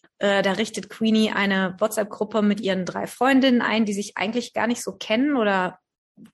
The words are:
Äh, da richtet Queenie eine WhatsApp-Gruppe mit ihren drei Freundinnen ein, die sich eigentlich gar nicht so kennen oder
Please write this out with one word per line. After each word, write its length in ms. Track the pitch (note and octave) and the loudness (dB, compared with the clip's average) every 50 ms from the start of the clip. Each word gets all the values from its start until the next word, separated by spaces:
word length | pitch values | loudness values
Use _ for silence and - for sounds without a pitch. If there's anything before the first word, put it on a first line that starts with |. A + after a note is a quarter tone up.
| _ _ _ _ | _ _ _ _
Äh, 240 | - G3+ G3 G3 F#3+ | 0 2 2 2 2
da 100 | G3 F#3 | 2 0
richtet 380 | F3+ A3+ - - E3+ - - | 0 -2 -4 -4 -10 -12 -12
Queenie 420 | - - A3+ A3 A3 A3 A3 G#3+ - | -8 -2 0 2 4 4 2 2 2
eine 420 | - G3+ G3 G3 F#3+ F#3+ F3+ F#3 - | 0 0 2 2 0 0 -2 -2 -2
WhatsApp-Gruppe 640 | G#3+ A3 A3 A3 G#3 G#3 - - G#3+ G#3 - A3 G#3 | -2 -2 0 -4 -4 -6 -4 -6 -6 -2 0 0 2
mit 180 | G#3 G3+ G3+ | 2 0 0
ihren 240 | - F#3+ F#3+ F#3+ F3+ | -2 -2 -2 -2 -4
drei 220 | F3+ - G3 - | -6 -6 -6 -8
Freundinnen 560 | - - - B3 C4 C#4 C4 B3 C4+ B3 A#3+ A3 | -8 -4 0 2 4 4 4 6 4 4 4 2
ein, 240 | - G#3 A3 A3+ | 0 0 0 0
die 80 | G3+ G3+ | 0 -2
sich 220 | G3 G#3 - - - | -4 -6 -8 -6 -6
eigentlich 340 | F#3 G#3 A3+ B3 A#3+ - - | -6 -4 -4 -4 -6 -4 -4
gar 140 | A3 G#3 | -2 -2
nicht 160 | A3+ A#3+ - - | -2 -2 -4 -6
so 100 | G3 F#3+ | -10 -10
kennen 440 | - - - G#3+ A#3 C4+ D4+ C#4+ | -10 -4 -2 0 0 2 2 2
oder 440 | B3+ A3 G3+ G3 F#3+ F3+ F3+ - - _ _ _ _ _ _ _ - - - | 2 2 2 2 0 0 -2 -6 -10 _ _ _ _ _ _ _ -20 -20 -20